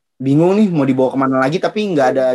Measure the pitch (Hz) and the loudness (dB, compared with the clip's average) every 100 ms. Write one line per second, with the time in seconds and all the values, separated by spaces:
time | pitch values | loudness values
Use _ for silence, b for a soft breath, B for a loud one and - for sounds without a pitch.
0 | _ - 135 147 180 202 208 156 135 131 | _ -8 0 2 2 2 2 0 0 0
1 | 131 135 131 131 135 180 165 214 208 151 | 0 0 -2 0 0 -2 -4 -4 -2 0
2 | 127 131 131 | 0 0 0